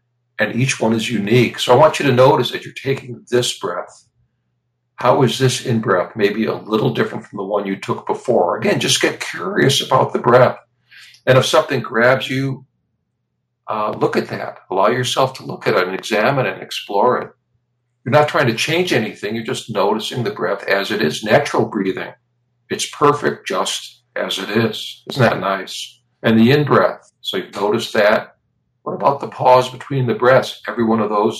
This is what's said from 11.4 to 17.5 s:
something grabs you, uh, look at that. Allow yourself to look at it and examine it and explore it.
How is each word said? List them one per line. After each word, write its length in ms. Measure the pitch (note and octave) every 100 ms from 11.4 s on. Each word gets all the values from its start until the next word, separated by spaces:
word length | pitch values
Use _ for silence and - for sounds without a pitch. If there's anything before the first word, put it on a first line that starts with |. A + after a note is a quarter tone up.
| -
something 340 | D#3+ - C3
grabs 500 | - A2 A#2+ C3 -
you, 340 | C3 C3+ A#2+ - _ _ _ _ _ _ _ _ _ -
uh, 220 | A2 G#2+
look 260 | G#2+ B2+ -
at 120 | -
that. 300 | G2+ - - -
Allow 180 | F#2 G2+
yourself 460 | B2+ B2 - C3+
to 100 | -
look 220 | C#3 F3+ C3
at 80 |
it 140 | G#2+ F2+
and 80 | F#2+
examine 480 | - G#2 A2+ C#3 G#2+
it 80 |
and 80 | F#2
explore 580 | F#2+ - - G2+ A#2+ A#2+
it. 100 | - _ _